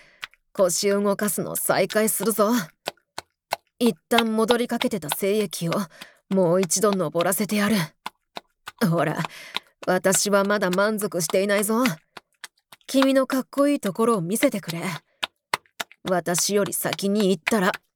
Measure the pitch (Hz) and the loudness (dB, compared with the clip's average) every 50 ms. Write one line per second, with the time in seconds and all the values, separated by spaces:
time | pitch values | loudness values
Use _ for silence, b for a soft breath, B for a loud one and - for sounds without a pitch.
0 | B B B B B B B _ _ _ - - 190 180 - - - 202 202 202 | B B B B B B B _ _ _ 0 2 2 2 2 0 0 0 2 2
1 | 202 202 196 - 208 208 - - 151 80 - - - - 143 143 196 190 - 214 | 2 0 0 0 -2 -2 -2 -4 -4 -4 -6 -4 -2 0 2 2 0 0 0 0
2 | 220 214 - - 190 226 208 - 208 208 247 233 165 - - _ - - - _ | 0 0 0 -2 -2 0 0 2 2 2 2 0 -2 -6 -10 _ -10 -10 -10 _
3 | _ _ _ - - _ _ _ _ _ - - _ _ _ - 247 226 - - | _ _ _ -18 -18 _ _ _ _ _ -8 -8 _ _ _ 0 0 0 0 -2
4 | _ - 240 233 233 226 220 220 220 208 240 226 240 - 233 233 - 240 233 185 | _ 0 2 2 2 2 2 2 2 2 2 0 0 -2 -2 -2 -2 -2 -2 -4
5 | 160 143 - - 202 190 208 214 208 - - - 170 165 - 202 185 B B B | -4 -6 -4 -2 0 0 0 0 -2 -2 -4 -6 -4 -2 -2 -2 -4 B B B
6 | B B B B B - 190 190 185 165 175 190 190 165 - 190 220 208 196 190 | B B B B B -2 0 2 4 4 4 2 2 0 0 0 2 2 2 0
7 | 165 147 - 170 175 180 190 - 208 160 208 208 202 208 220 190 160 - - _ | -2 -2 -2 0 0 0 0 -2 -2 -2 -2 0 0 0 0 0 -2 -4 -8 _
8 | - - - _ _ _ _ - - _ _ _ _ - - - 226 170 165 165 | -16 -16 -16 _ _ _ _ -18 -18 _ _ _ _ -20 -4 -2 0 2 2 2
9 | 147 156 151 175 160 B B B B B B B B B B _ - - 185 185 | 0 0 -2 -4 -6 B B B B B B B B B B _ -2 -2 0 2
10 | - 285 - - - 202 202 196 196 202 208 208 196 180 180 196 202 214 220 202 | 2 2 2 2 2 2 2 2 4 2 0 0 0 0 2 2 2 2 0 -2
11 | 214 170 156 180 160 - - 185 196 208 202 208 202 208 220 233 262 233 151 - | -4 -4 -4 -4 -2 0 0 0 2 2 2 0 2 0 0 2 0 0 -2 -4
12 | _ _ _ - - _ _ _ - - _ _ _ _ - - _ - - 269 | _ _ _ -20 -20 _ _ _ -20 -20 _ _ _ _ -20 -20 _ -2 2 2
13 | 269 269 262 269 262 - 269 262 240 - - 269 285 285 285 - - 196 165 - | 4 4 4 2 2 2 0 -4 -4 -2 0 0 2 2 2 0 -2 -4 -2 0
14 | 226 233 233 190 160 170 214 233 285 262 226 190 - 175 170 135 147 185 160 - | 2 2 2 0 0 -2 0 2 2 2 2 0 -2 -6 -8 -6 -6 -6 -6 -8
15 | - _ _ _ - - _ _ _ _ - - - _ _ - - - _ _ | -12 _ _ _ -8 -8 _ _ _ _ -6 -6 -6 _ _ -12 -12 -12 _ _
16 | - 185 185 175 165 170 175 - - - 202 202 196 - - - - - - - | -4 -2 -2 0 0 0 -2 0 0 0 0 0 0 0 -2 -4 -4 -4 -4 -4
17 | 190 196 202 214 208 185 196 - - - 240 208 180 202 - - _ _ _ | -2 -2 0 2 2 2 0 0 -2 -2 0 2 2 0 -2 -4 _ _ _